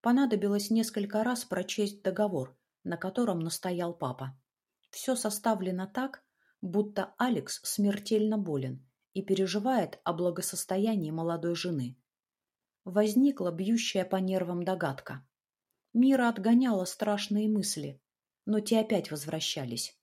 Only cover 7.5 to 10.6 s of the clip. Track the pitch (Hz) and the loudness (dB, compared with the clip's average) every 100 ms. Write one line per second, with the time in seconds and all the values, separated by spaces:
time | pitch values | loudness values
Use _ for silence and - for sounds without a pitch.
7.5 | - - - 202 202 - 220 214 220 185 | -10 -6 2 2 2 0 2 2 0 0
8.5 | 143 131 131 _ _ _ 190 196 190 190 | -2 -2 -8 _ _ _ -8 0 2 2
9.5 | 196 220 254 170 - - 170 180 175 - | 0 0 0 0 -4 -4 -2 -2 -2 -6
10.5 | 185 | -6